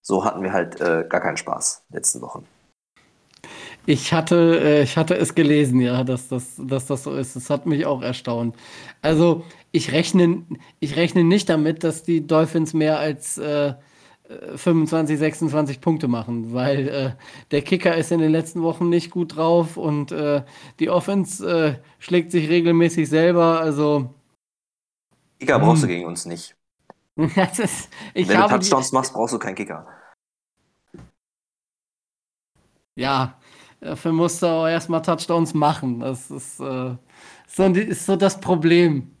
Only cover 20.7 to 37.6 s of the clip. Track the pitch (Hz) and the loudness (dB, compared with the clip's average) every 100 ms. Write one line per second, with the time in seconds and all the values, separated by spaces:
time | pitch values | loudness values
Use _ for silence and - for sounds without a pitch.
20.7 | - 160 175 165 202 180 - 190 170 156 | -6 0 0 0 -2 -2 -6 -2 0 0
21.7 | 127 _ _ - 175 170 175 156 175 170 | -2 _ _ -2 -2 0 -2 2 2 4
22.7 | 165 165 165 147 156 170 175 165 165 160 | 4 4 2 0 4 4 4 4 2 0
23.7 | 143 151 147 127 - _ _ _ _ _ | 0 2 0 -2 -10 _ _ _ _ _
24.7 | _ _ _ _ _ _ _ 131 - 160 | _ _ _ _ _ _ _ 0 4 6
25.7 | 160 123 87 87 85 87 85 - _ _ | 6 2 -2 -6 -10 -10 -12 -14 _ _
26.7 | _ _ - _ - 156 196 185 - 208 | _ _ -20 _ -2 0 2 0 0 -4
27.7 | - - - - - 185 196 208 208 185 | -4 -12 -18 -8 -4 2 4 4 2 2
28.7 | 135 123 131 131 107 117 117 101 95 98 | 0 2 -2 -2 -4 -4 -4 -6 -8 -10
29.7 | 80 82 - - _ _ _ _ _ _ | -10 -16 -20 -20 _ _ _ _ _ _
30.7 | _ _ - - _ _ _ _ _ _ | _ _ -20 -20 _ _ _ _ _ _
31.7 | _ _ _ _ _ _ _ _ _ _ | _ _ _ _ _ _ _ _ _ _
32.7 | _ _ - 127 135 127 - _ - - | _ _ -6 -2 0 -2 -6 _ -20 -20
33.7 | _ 160 156 165 160 170 170 180 160 160 | _ -12 -6 -2 2 0 0 0 0 0
34.7 | 165 165 165 160 165 - 170 160 156 151 | -2 -2 -2 -2 -4 0 0 0 2 0
35.7 | 151 131 117 127 127 - 139 - - 135 | 0 -4 -6 -6 -8 -10 -14 -14 -12 -8
36.7 | 127 127 123 _ _ - - _ - | -6 -8 -10 _ _ -20 -20 _ 0